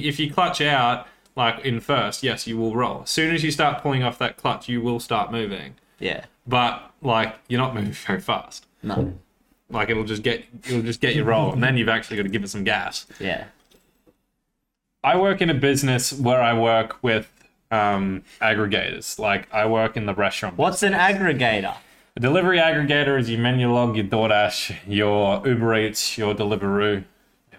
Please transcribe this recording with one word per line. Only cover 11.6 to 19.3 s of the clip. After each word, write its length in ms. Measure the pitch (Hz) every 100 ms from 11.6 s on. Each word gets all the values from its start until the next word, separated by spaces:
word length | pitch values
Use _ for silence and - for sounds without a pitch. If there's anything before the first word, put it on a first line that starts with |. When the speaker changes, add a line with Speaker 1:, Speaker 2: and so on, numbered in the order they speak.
Speaker 1:
then 140 | 127 127
you've 100 | 110
actually 300 | 113 - 107
gotta 100 | 98
give 160 | 107
it 60 | 98
some 160 | 104 101
gas. 400 | 107 95 - - -
Speaker 2:
Yeah. 240 | 98 82 - _ _ _ _ _ _ _ _ _ _ _ _ _ _ _
Speaker 1:
I 140 | 139 180
work 260 | 196 190
in 80 | 170
a 40 |
business 580 | 131 139 139 135 123 -
where 300 | 139 120 127
I 120 | 117
work 440 | 113 117 113 110 -
with, 300 | 123 110 - _ _ _ _
um, 520 | 110 104 98 98 92 - -
aggregators. 760 | 113 107 104 98 90 87 - -
Like, 300 | 107